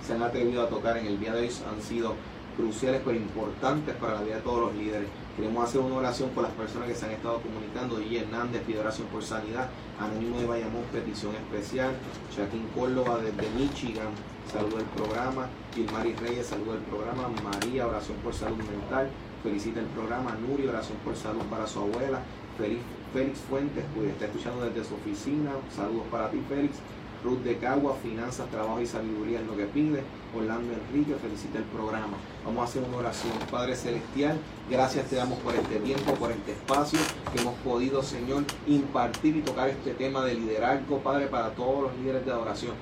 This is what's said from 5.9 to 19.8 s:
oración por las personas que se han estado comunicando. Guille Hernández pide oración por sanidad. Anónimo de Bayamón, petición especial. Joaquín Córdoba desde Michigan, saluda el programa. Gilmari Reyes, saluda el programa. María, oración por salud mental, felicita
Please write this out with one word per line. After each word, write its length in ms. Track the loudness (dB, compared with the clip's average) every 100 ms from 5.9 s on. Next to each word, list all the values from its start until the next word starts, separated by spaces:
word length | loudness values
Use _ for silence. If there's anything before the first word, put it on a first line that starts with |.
| 2
oración 340 | 0 2 0
por 120 | 2
las 100 | 0
personas 360 | 0 -4 -4 -2
que 60 |
se 120 | -2 -2
han 60 |
estado 280 | -4 -2 -2
comunicando. 560 | -2 -6 -6 -4 -2 -2
Guille 240 | 0 -2
Hernández 420 | 0 -2 -2 -2 0
pide 140 | 0
oración 260 | 0 -2 -4
por 140 | -4
sanidad. 480 | -4 -4 -2 -2 -4 -6 -10 -6
Anónimo 400 | -4 0 0 0
de 80 | 2
Bayamón, 360 | 0 0 -4 -2
petición 420 | -2 -2 -4 -4
especial. 580 | -4 -4 -4 -2 0 0 -2 -6 -10 -8 -4
Joaquín 300 | -2 -2 -2
Córdoba 440 | 0 2 4 4 2
desde 300 | 0 0 0
Michigan, 580 | 2 0 0 -4 -2 -4 -6 -8 -10 -6
saluda 280 | 0 0 0
el 60 | -2
programa. 600 | -2 -2 0 0 -2 -4 -8 -8
Gilmari 400 | -2 0 2 0
Reyes, 340 | 0 -2 -2 -2
saluda 260 | -2 -2
el 80 | -2
programa. 480 | -2 -4 -2 -2 -2 -2
María, 440 | -2 0 0 2 0
oración 320 | 0 -4 -4
por 160 | -4
salud 240 | -2 -2 -2
mental, 500 | -2 -4 0 0 0 -2 -10 -6
felicita 380 | -2 0 0 -2